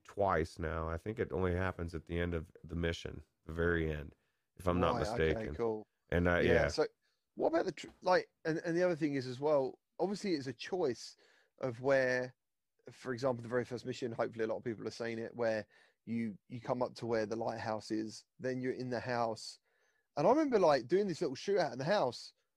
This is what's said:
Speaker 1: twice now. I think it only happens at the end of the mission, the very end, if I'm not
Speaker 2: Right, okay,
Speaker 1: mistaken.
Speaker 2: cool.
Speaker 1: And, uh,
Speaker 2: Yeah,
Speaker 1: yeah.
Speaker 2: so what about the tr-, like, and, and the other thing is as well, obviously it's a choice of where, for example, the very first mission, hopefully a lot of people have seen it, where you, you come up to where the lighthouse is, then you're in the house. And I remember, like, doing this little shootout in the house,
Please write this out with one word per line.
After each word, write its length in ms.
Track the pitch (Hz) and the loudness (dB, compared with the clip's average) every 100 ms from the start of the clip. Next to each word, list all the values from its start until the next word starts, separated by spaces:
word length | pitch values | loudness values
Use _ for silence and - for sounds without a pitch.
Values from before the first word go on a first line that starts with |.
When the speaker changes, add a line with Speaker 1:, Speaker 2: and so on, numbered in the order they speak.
Speaker 1:
twice 540 | - - 98 85 82 - | -2 6 6 6 2 -2
now. 300 | 80 82 80 | -4 -2 -2
I 80 | 82 | -4
think 220 | 104 113 | -4 -4
it 120 | 98 | 0
only 220 | 80 92 | 2 4
happens 400 | 87 92 90 85 | 4 0 -2 -6
at 120 | 80 - | -6 -4
the 120 | 85 | 0
end 160 | 87 | 0
of 120 | 85 80 - | 0 -4 -14
the 100 | - 85 | -8 -2
mission, 440 | 82 85 - - - _ - | 0 0 -6 -12 -16 _ -8
the 60 | |
very 400 | 80 85 85 80 | 0 2 2 0
end, 220 | 76 76 - _ _ _ - | -4 -8 -16 _ _ _ -8
if 80 | 90 | 0
I'm 140 | 90 | 2
not 140 | 85 | 2
Speaker 2:
Right, 120 | 69 - | 2 0
okay, 200 | - 80 | 2 2
Speaker 1:
mistaken. 260 | 73 71 | 2 -2
Speaker 2:
cool. 320 | 76 117 110 107 _ - | -4 -4 -4 -10 _ -2
Speaker 1:
And, 160 | 87 87 | 2 4
uh, 120 | 87 | 4
Speaker 2:
Yeah, 140 | 73 | 6
Speaker 1:
yeah. 160 | 82 73 | 4 4
Speaker 2:
so 180 | - - _ _ _ _ | 0 -2 _ _ _ _
what 140 | - - | -2 0
about 180 | 330 185 | 0 -2
the 60 | |
tr-, 160 | - 170 - | -6 -12 -6
like, 260 | 180 180 - _ 160 | 2 2 2 _ -4
and, 140 | 160 | -4
and 100 | 175 165 | 0 2
the 60 | |
other 140 | 180 156 | 2 2
thing 180 | 156 | 0
is 120 | 139 127 | -2 -4
as 120 | 123 | -2
well, 400 | 147 147 131 - _ - | 2 2 2 -4 _ -4
obviously 320 | 180 202 208 | -2 -2 -2
it's 140 | 156 135 | -2 -2
a 80 | |
choice 600 | - - 185 151 113 - - _ _ _ - | -8 -6 -2 0 -2 -8 -20 _ _ _ -8
of 200 | 131 117 | -6 -2
where, 500 | 131 135 127 127 127 - _ _ _ _ - | 2 4 4 2 -2 -8 _ _ _ _ -20
for 220 | - 127 | -12 -8
example, 300 | 120 131 117 | -2 -2 -2
the 60 | 117 | -2
very 160 | 123 | -2
first 200 | 117 120 | -2 -6
mission, 260 | 131 117 123 | -8 -6 -6
hopefully 340 | 117 117 110 | -2 -4 -2
a 40 | 110 | -4
lot 80 | 104 | -4
of 80 | |
people 200 | 123 101 | -6 -6
have 100 | 110 | -6
seen 240 | - 117 113 | -6 -6 -6
it, 120 | 113 | -8
where 320 | 117 117 110 - _ _ _ - | -2 0 0 -4 _ _ _ -6
you, 280 | 117 113 92 - | -4 -4 -8 -12
you 120 | 123 | -10
come 200 | 113 123 | -4 -4
up 120 | 123 | -4
to 120 | 123 117 | -6 -4
where 200 | 113 107 | -2 -2
the 100 | 110 | -4
lighthouse 540 | 117 113 110 110 - | -4 -6 -4 -6 -4
is, 340 | 107 110 104 - - | -4 -4 -10 -20 -10
then 180 | 127 127 | -6 -4
you're 120 | 127 | -4
in 160 | 107 127 | -4 -4
the 100 | 117 | -4
house. 600 | 127 120 113 107 - - _ _ _ _ _ - | -2 0 0 -2 -10 -16 _ _ _ _ _ 2
And 100 | 170 | 4
I 40 | |
remember, 280 | 294 302 226 | 4 4 4
like, 300 | 170 139 123 | 6 4 4
doing 180 | 185 208 | 2 2
this 140 | 151 | -2
little 160 | 160 131 | -4 -4
shootout 360 | - 196 151 | 0 0 0
in 40 | 120 | -2
the 60 | |
house, 480 | 139 208 135 - - _ _ | 0 2 0 -2 -12 _ _